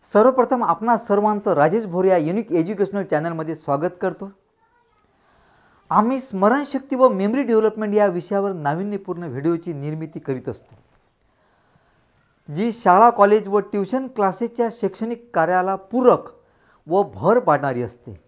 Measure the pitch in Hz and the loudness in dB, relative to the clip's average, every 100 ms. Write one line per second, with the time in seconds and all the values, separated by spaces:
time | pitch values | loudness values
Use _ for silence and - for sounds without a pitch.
0 | _ 208 226 254 226 247 233 170 226 226 | _ 4 4 4 0 0 0 -2 0 -2
1 | - 202 208 208 202 156 151 208 214 170 | 2 0 2 0 0 2 2 2 -2 0
2 | 185 185 156 196 220 170 165 202 196 202 | 2 2 2 -4 -2 -2 -2 -2 -4 -4
3 | 185 151 165 165 156 156 - 143 175 175 | -2 -2 -2 -6 -8 -8 -4 -2 -4 -4
4 | 190 165 196 - _ _ _ _ _ _ | -8 -6 -14 -16 _ _ _ _ _ _
5 | _ _ _ _ _ _ _ _ _ 165 | _ _ _ _ _ _ _ _ _ 0
6 | 220 269 254 190 202 277 285 269 262 254 | 2 -2 -6 0 2 2 -2 -8 -6 2
7 | 262 190 202 254 240 220 214 214 214 208 | 2 4 -2 -2 0 2 2 -2 -2 2
8 | 202 175 - 202 202 180 143 160 202 202 | 2 0 -4 -4 -2 -4 -4 -4 -6 -8
9 | 190 170 175 123 151 170 170 147 143 156 | -8 -10 -8 -4 -2 -2 -6 -8 -8 -8
10 | 156 160 - 143 - 110 _ - _ _ | -10 -12 -8 -6 -6 -12 _ -20 _ _
11 | _ _ _ _ _ _ _ _ _ _ | _ _ _ _ _ _ _ _ _ _
12 | _ _ _ _ - 151 233 226 196 180 | _ _ _ _ -12 -4 -4 -2 4 6
13 | 233 233 202 214 196 208 202 202 190 254 | 6 6 4 4 2 -2 -2 -4 -2 -4
14 | 262 254 196 180 233 233 233 226 190 190 | -6 -2 -2 -2 -8 -2 -4 -2 -6 -6
15 | 226 233 - 175 160 180 185 190 - 240 | -8 -8 -6 -2 0 0 0 -4 -4 2
16 | 247 175 - _ _ _ _ _ - 180 | 4 4 -2 _ _ _ _ _ -2 0
17 | 185 98 151 240 220 147 139 123 120 - | 0 -2 2 2 2 0 0 -4 -6 -10
18 | - 90 | -20 -20